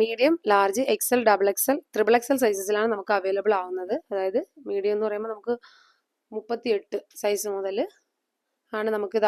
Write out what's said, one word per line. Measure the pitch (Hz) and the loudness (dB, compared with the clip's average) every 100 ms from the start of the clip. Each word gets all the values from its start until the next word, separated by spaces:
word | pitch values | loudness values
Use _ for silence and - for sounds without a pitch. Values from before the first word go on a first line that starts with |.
മീഡിയം, | 226 226 269 330 - | 0 2 2 2 2
ലാർജ്, | 202 196 196 262 | 4 4 2 0
എക്സ് | 214 - 247 | 0 2 2
എൽ, | 220 | 4
ഡബിൾ | 196 202 | 4 2
എക്സ് | 190 - | 0 0
എൽ, | 285 - | -2 -2
ത്രിബിൾ | - 214 233 | -2 4 2
എക്സ് | 240 | 2
എൽ | 277 | 2
സൈസസിലാണ് | 233 196 190 208 226 | 2 0 -2 0 0
നമുക്ക് | 202 190 202 | -2 0 -2
അവൈലബിൾ | 185 196 196 202 | 0 0 2 0
ആവുന്നത്. | 180 185 180 269 - | 0 -6 -4 -6 -4
അതായത് | 196 190 208 370 _ 220 | -4 -2 -2 -6 _ -6
മീഡിയം | 202 196 208 | -4 -2 -2
എന്ന് | 214 | -2
പറയുമ്പോൾ | 208 220 214 | -4 -8 -8
നമുക്ക് | 220 240 - _ _ _ _ _ _ 220 | -6 -6 -8 _ _ _ _ _ _ -12
മുപ്പത്തിയെട്ട് | 214 233 240 202 - 214 - - | -8 -6 -2 -4 -4 -10 -10 -6
സൈസ് | 208 202 208 196 | -2 -2 -4 -6
മുതൽ | 190 196 370 _ _ _ _ _ _ _ - | -4 -4 -6 _ _ _ _ _ _ _ -12
ആണ് | 214 220 214 | -6 -4 -2
നമുക്കിത് | 202 220 | -2 0